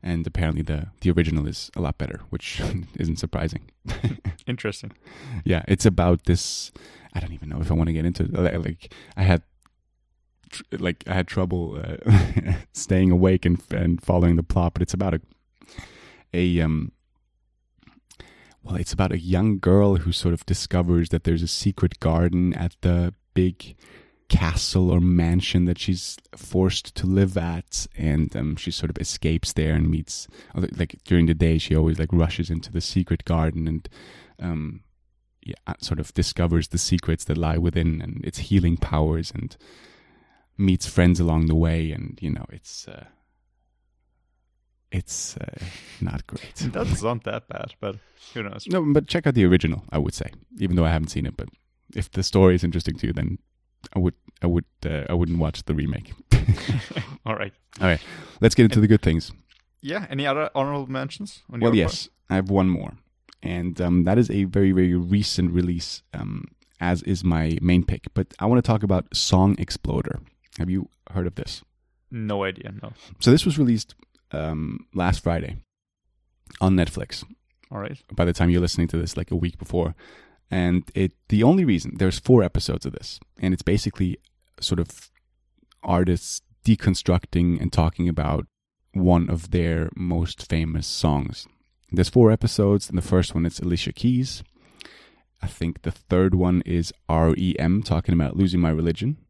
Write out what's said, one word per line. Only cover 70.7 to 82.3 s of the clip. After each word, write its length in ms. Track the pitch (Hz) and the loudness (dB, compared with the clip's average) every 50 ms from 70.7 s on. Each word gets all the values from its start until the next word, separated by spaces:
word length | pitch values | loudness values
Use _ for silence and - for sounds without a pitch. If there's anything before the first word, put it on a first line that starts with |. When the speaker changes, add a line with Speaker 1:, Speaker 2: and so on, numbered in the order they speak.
| 92 95 - - _ _ _ - | -2 -4 -4 -6 _ _ _ -8
Speaker 1:
heard 140 | - 92 92 | -6 -4 -4
of 80 | 90 92 | -4 -6
this? 280 | - - - - - _ _ _ _ _ _ _ _ _ _ | -8 -12 -12 -12 -16 _ _ _ _ _ _ _ _ _ _
Speaker 2:
No 320 | 123 117 110 104 104 98 98 | -10 -8 -6 -4 -4 -2 -2
idea. 280 | 95 90 - - 104 98 104 | -4 -6 -8 -14 -14 -14 -14
No. 120 | - 107 113 _ - - - _ | -16 -16 -18 _ -20 -20 -12 _
Speaker 1:
So 120 | - 120 | 4 6
this 120 | 131 156 - | 6 6 4
was 120 | 185 147 | 0 0
released, 380 | 156 143 120 117 110 - _ - _ _ _ _ _ _ _ | 2 2 2 2 0 -2 _ -16 _ _ _ _ _ _ _
um, 540 | - 73 78 78 80 76 80 76 - - - _ - | -8 -6 -6 -6 -6 -6 -6 -6 -8 -10 -14 _ -6
last 280 | 90 87 90 85 - - | -2 0 0 0 0 -2
Friday 340 | 85 85 82 - - - - - _ _ _ _ _ _ _ _ _ _ _ _ _ _ _ _ _ - - | -2 -2 -2 -4 -8 -10 -12 -16 _ _ _ _ _ _ _ _ _ _ _ _ _ _ _ _ _ -6 0
on 140 | 95 92 95 | 2 2 4
Netflix. 480 | 92 85 82 - - - - - - - - - _ _ _ _ _ _ _ | 4 2 0 -2 -8 -10 -10 -12 -16 -16 -18 -20 _ _ _ _ _ _ _
Speaker 2:
All 80 | - 107 | -12 -10
right. 180 | 101 - - - _ _ 101 | -10 -10 -12 -16 _ _ -2
Speaker 1:
By 100 | - 87 | 0 2
the 80 | 87 87 | 2 2
time 160 | - 90 85 | 2 4 4
you're 120 | 87 87 | 4 4
listening 260 | 87 87 - - 85 82 | 2 0 0 0 -2 0
to 80 | - | 0
this, 200 | 82 85 82 - | -4 -4 -4 -6
like, 140 | - 85 - | -8 -6 -4
a 40 | 92 | -4
week 220 | 87 85 87 - | -2 -2 -4 -6
before. 380 | - - - - 87 82 80 80 _ - - - - - _ _ _ _ _ | -8 -12 -4 -2 -2 -2 -2 -4 _ -18 -20 -20 -20 -20 _ _ _ _ _
And 320 | - 92 87 87 90 90 - - - | -2 0 0 2 0 0 -2 -4 -2
it, 200 | - 95 92 _ _ _ _ | -2 -2 -2 _ _ _ _
the 120 | - 104 110 | 2 6 6
only 220 | 131 175 190 180 | 6 6 6 4
reason, 300 | 135 98 82 - - - | 4 2 2 0 -4 -4
there's 220 | - 98 92 87 - | 0 0 0 0 -2
four 240 | - - | 4 6